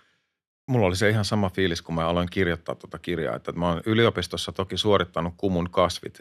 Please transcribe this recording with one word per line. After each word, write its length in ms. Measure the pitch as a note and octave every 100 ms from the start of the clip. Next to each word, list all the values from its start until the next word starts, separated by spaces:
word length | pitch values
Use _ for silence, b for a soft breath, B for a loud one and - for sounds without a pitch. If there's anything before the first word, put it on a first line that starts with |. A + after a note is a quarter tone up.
| B B B _ _ _ -
Mulla 200 | B2 G#2+
oli 100 | F#2
se 120 | G#2+
ihan 160 | A2
sama 260 | G2 G#2+ F#2+
fiilis, 320 | F#2+ F#2+ E2+
kun 120 | -
mä 120 | E2 E2
aloin 220 | F2 F2
kirjoittaa 440 | G2 F2 E2 -
tuota 240 | B1+ - D#2
kirjaa, 380 | - E2+ C#2 A#1
että 160 | -
mä 160 | E2 F2
oon 140 | E2+ A2
yliopistossa 680 | A2 A2+ F2+ E2+ E2+ -
toki 240 | F#2 F#2 F#2
suorittanut 580 | G#2+ G2 F2 E2+ E2+ F2
kumun 340 | G2+ F2 E2+
kasvit, 500 | - F2 - - -